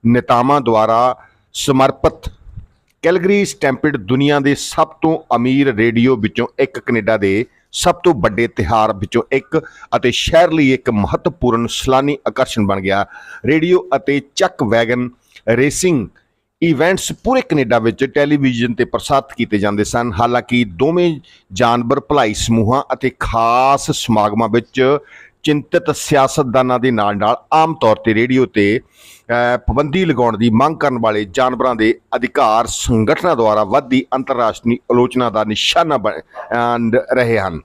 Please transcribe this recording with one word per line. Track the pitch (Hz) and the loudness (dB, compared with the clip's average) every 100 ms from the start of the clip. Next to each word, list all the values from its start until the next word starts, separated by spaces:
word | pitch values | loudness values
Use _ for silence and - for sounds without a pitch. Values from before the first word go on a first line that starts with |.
| 117 | 2
ਨੇਤਾਵਾਂ | 120 - 120 127 147 | 0 2 0 4 2
ਦੁਆਰਾ | 117 110 110 113 127 - - _ _ | 2 2 2 2 2 -2 -14 _ _
ਸਮਰਪਿਤ | - - 131 135 - 160 - - - - - - _ _ _ | -8 -2 2 2 2 -2 -2 -16 -16 -20 -20 -20 _ _ _
ਕੈਲਗਰੀ | 165 180 185 202 196 | 0 0 2 0 0
ਸਟੈਂਪੀਡ | - 147 127 151 143 | -2 -2 0 -2 -4
ਦੁਨੀਆ | 95 127 143 143 | -2 0 2 2
ਦੇ | 139 139 | 0 -2
ਸਭ | - - 160 | -4 -2 -2
ਤੋਂ | - 160 160 - 120 | 0 -2 -2 -2 0
ਅਮੀਰ | 123 135 135 107 | 0 2 0 2
ਰੇਡੀਓ | 117 113 123 127 | 0 2 2 2
ਵਿੱਚੋਂ | 107 - 120 - | -2 -4 -6 -2
ਇੱਕ, | 139 123 | -4 -2
ਕੈਨੇਡਾ | - 117 104 110 | -4 -2 0 0
ਦੇ | 98 98 123 _ _ | 0 0 -4 _ _
ਸਭ | - 175 170 | -2 -2 2
ਤੋਂ | 180 | 0
ਵੱਡੇ | 160 113 101 117 | 2 0 0 -4
ਤਿਉਹਾਰ | - 87 113 110 | -2 -2 0 0
ਵਿੱਚੋਂ | 101 98 117 - | -2 -4 -4 -2
ਇੱਕ | 135 - 160 - - - 123 | -4 -2 -6 -6 -20 -6 -2
ਅਤੇ | 127 | 0
ਸ਼ਹਿਰ | - - 165 175 | -2 2 4 4
ਲਈ | 160 139 | 2 2
ਇੱਕ | 127 - | 2 0
ਮਹੱਤਵਪੂਰਨ | 107 98 - 175 - 123 117 117 | -2 0 -2 -4 -2 0 0 -2
ਸੈਲਾਨੀ | - - 131 143 143 - | -4 0 0 0 -4 -6
ਆਕਰਸ਼ਣ | 110 131 117 101 | -2 -2 0 -2
ਬਣ | 98 | 0
ਗਿਆ। | 95 98 101 - - - - | -2 -2 -4 -10 -20 -8 -2
ਰੇਡੀਓ | 160 170 180 - 135 | 0 2 0 2 -2
ਅਤੇ | - 143 - - | 0 -2 -4 -4
ਚੱਕ | 185 - | -4 -2
ਵੈਗਨ | 117 117 117 123 123 _ _ - - | 0 0 0 -2 -4 _ _ -10 -2
ਰੇਸਿੰਗ | 117 139 - 185 151 92 _ _ _ _ _ | 0 0 0 0 0 -4 _ _ _ _ _
ਇਵੈਂਟਸ | 165 135 165 190 - 165 | 0 2 0 0 -6 -6
ਪੂਰੇ | 214 262 | 0 -2
ਕੈਨੇਡਾ | - 156 120 117 | 0 -2 2 2
ਵਿੱਚ | 113 101 135 | 2 0 -2
ਟੈਲੀਵਿਜ਼ਨ | 147 143 147 135 120 120 | 0 0 2 0 0 -2
'ਤੇ | 117 120 | -2 -2
ਪ੍ਰਸਾਰਿਤ | 107 - 139 - - | -4 -2 -2 -2 -8
ਕੀਤੇ | 113 104 | -2 0
ਜਾਂਦੇ | 190 101 | 0 -2
ਸਨ। | 208 117 120 92 | -2 -2 -4 -2
ਹਾਲਾਂਕਿ | 120 123 - 123 110 | 0 -2 -2 -2 -2
ਦੋਵੇਂ | 85 139 175 175 147 _ _ _ | -2 0 2 0 -2 _ _ _
ਜਾਨਵਰ | 95 117 120 117 135 | -2 0 0 0 -4
ਭਲਾਈ | - 147 113 | 0 0 0
ਸਮੂਹਾਂ | 107 - 113 107 131 - | -2 0 0 2 0 -2
ਅਤੇ | 127 131 - | -4 -4 -4
ਖਾਸ | - 117 113 123 135 139 - | -4 0 2 2 2 2 0
ਸਮਾਗਮਾਂ | - - 107 104 104 113 | -6 0 2 2 0 0
ਵਿੱਚ | 117 113 - 131 143 - - - _ | 0 -2 0 2 2 -4 -20 -20 _
ਚਿੰਤਤ | 151 147 - 170 151 143 | -2 -2 0 -2 -2 -6
ਸਿਆਸਤਦਾਨਾਂ | - 143 135 - 131 127 127 127 | 0 2 2 0 0 0 2 0
ਦੇ | 131 | 0
ਨਾਲ-ਨਾਲ | 113 104 104 104 117 _ | 0 0 0 -2 -2 _
ਆਮ | 156 160 | 2 2
ਤੌਰ | 156 113 107 | 2 2 2
'ਤੇ | 113 | 0
ਰੇਡੀਓ | 107 123 127 123 | 0 2 2 0
'ਤੇ, | 110 101 120 | 0 0 0
ਅ, | _ _ - - - 120 120 123 | _ _ -20 -20 -4 -2 0 -2
ਪਾਬੰਦੀ | - 117 147 170 180 | -2 -2 0 0 0
ਲਗਾਉਣ | 127 120 107 | 0 0 0
ਦੀ | 120 | 0
ਮੰਗ | 110 143 160 | 2 0 0
ਕਰਨ | 143 123 | -4 0
ਵਾਲੇ | 110 107 104 | -2 -2 -4
ਜਾਨਵਰਾਂ | 135 127 120 123 117 | -2 -2 0 -2 2
ਦੇ | 110 110 _ 110 | 0 0 _ -6
ਅਧਿਕਾਰ | 117 - 120 110 120 | -4 0 2 2 -2
ਸੰਗਠਨਾਂ | - - 113 110 156 180 139 | -6 -2 0 0 0 0 0
ਦੁਆਰਾ | 110 107 | 2 2
ਵੱਧਦੀ | 101 107 127 131 131 | 0 -2 0 -2 0
ਅੰਤਰਰਾਸ਼ਟਰੀ | 131 135 123 113 - 117 120 - | -6 -4 -2 -2 -2 -4 -4 0
ਆਲੋਚਨਾ | 123 123 127 120 | 0 2 0 -2
ਦਾ | 110 | -2
ਨਿਸ਼ਾਨਾ | 107 107 - 170 165 135 | -2 -2 -2 0 0 -2
ਬਣ, | 107 78 | -2 -6
ਅ, | - - - 120 120 120 | -14 -18 -8 -2 -2 0
ਨ-, | 117 117 - | 0 0 0
ਰਹੇ | 127 120 113 | -2 0 0
ਹਨ। | 95 80 | -2 -8